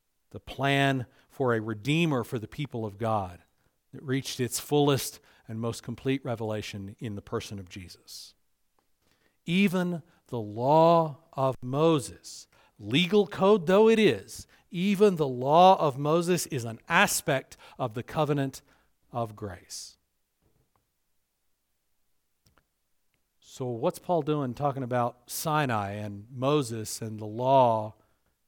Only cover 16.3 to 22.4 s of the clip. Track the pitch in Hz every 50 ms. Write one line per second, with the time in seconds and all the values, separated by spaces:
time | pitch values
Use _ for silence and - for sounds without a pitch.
16.3 | 185 160 - - - 131 113 117 113 113 _ - 165 175 202 180 - - - -
17.3 | 143 131 131 _ - - - - - - 139 120 107 120 - - - 160 156 139
18.3 | 151 143 135 135 131 - - _ _ _ _ _ _ _ _ _ - 123 117 110
19.3 | 107 104 107 101 90 85 - - - - - - - _ _ _ _ _ _ _
20.3 | _ _ _ _ _ _ _ _ _ _ _ _ _ _ _ _ _ _ _ _
21.3 | _ _ _ _ _ _ _ _ _ _ _ _ _ _ _ _ _ _ _ _
22.3 | _ _